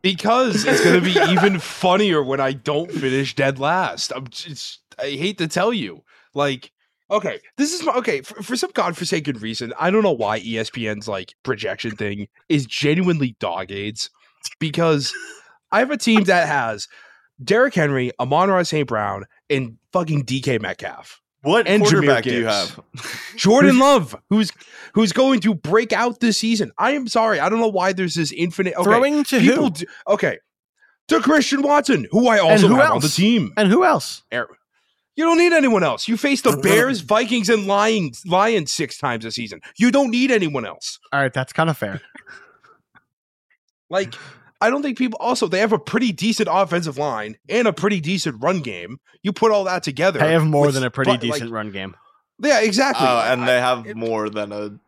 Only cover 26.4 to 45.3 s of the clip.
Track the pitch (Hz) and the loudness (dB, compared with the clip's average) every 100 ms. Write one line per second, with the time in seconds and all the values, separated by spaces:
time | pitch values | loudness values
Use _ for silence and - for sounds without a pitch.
26.4 | 220 226 147 - 214 294 240 233 226 185 | 0 0 -2 -2 -2 0 -2 0 2 2
27.4 | 156 220 226 196 185 185 185 165 151 - | 0 0 0 0 -2 0 -2 -2 -4 -2
28.4 | 170 160 185 165 185 226 277 294 285 254 | -4 -2 -4 0 2 4 4 0 0 4
29.4 | 196 269 285 151 175 - - 202 165 90 | 4 4 0 -2 -12 -12 -2 0 0 -4
30.4 | _ _ _ _ _ _ - 226 226 311 | _ _ _ _ _ _ -2 0 4 2
31.4 | - 277 285 294 285 208 117 185 247 214 | 2 0 2 2 2 0 2 2 4 4
32.4 | 170 185 196 254 302 - 143 - 202 233 | 6 6 6 6 4 2 -2 2 2 2
33.4 | 120 - 202 247 370 254 - - _ 120 | 0 0 4 4 4 2 -4 -14 _ -8
34.4 | 113 - _ _ _ _ _ - 330 339 | -8 -14 _ _ _ _ _ -2 2 4
35.4 | 349 330 277 214 160 117 - 226 285 277 | 4 4 4 2 0 -2 -4 -2 0 0
36.4 | 247 160 190 208 254 233 139 214 240 233 | 0 0 2 4 2 -2 0 0 0 -2
37.4 | 190 226 196 202 214 220 156 120 180 180 | 0 0 2 0 2 0 -2 -8 -2 2
38.4 | 214 220 143 - 131 - 139 117 113 113 | 2 0 -2 -6 -6 -6 -6 -6 -8 -10
39.4 | 113 90 - - 240 277 269 240 269 233 | -10 -12 -20 0 2 2 0 0 0 0
40.4 | 170 139 107 80 - - _ 139 135 131 | 0 -4 -8 -12 -14 -16 _ -2 0 -2
41.4 | 131 - 165 151 104 95 - - - - | -6 -2 0 0 -6 -8 -14 -20 -20 -20
42.4 | - _ _ _ _ _ _ _ _ _ | -20 _ _ _ _ _ _ _ _ _
43.4 | _ _ _ _ _ 180 190 - - - | _ _ _ _ _ -4 -4 -10 -20 -20
44.4 | _ _ 220 277 285 240 254 220 233 | _ _ 0 0 -4 -2 -4 -2 -4